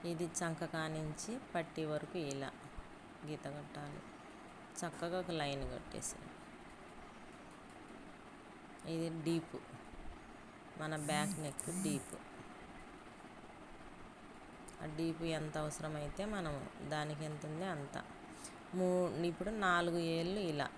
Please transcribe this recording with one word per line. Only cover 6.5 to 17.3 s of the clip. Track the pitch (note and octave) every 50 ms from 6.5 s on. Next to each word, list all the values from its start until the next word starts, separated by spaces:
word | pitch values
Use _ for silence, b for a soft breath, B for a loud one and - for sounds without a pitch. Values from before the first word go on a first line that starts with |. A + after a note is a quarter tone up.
| - - - - - - - - - - - - - - - - - - - - - - - - - - - - - - - - - - - - - - - - - - - - - - - D#3 E3
ఇది | E3 E3 E3 D#3+ E3 D3
డీప్, | E3 E3+ E3 D#3+ - - - - - - - - - - - - - - - - - - - - - - - - - - -
మన | D#3 D#3 D#3 D3+ D3 D3
బ్యాక్ | D3+ D3+ D3+ D3+ - D#3+ D#3
నెక్ | C#3+ C3+ - - - E3+ F#3 F#3+
డీప్. | D3+ D3 C3+ - - - - - - - - - - - - - - - - - - - - - - - - - - - - - - - - - - - - - - - - - - - - - - - - - - - - - - - - -
ఆ | D#3 D3+ D#3
డీప్ | E3 E3 D#3+ D#3+ E3 E3 D#3+ D#3
ఎంత | D#3 D#3 D3+ D#3 D#3
అవసరమైతే | D3+ C#3+ - D#3 D#3 D#3 D3+ D3 C#3+ - - G3 G#3+ G#3+
మనం | G3 F3 D#3 D3 C3+ - - - - - C#3+ D3+
దానికి | D3+ D3+ D3+ D3+ D3 D#3 D3+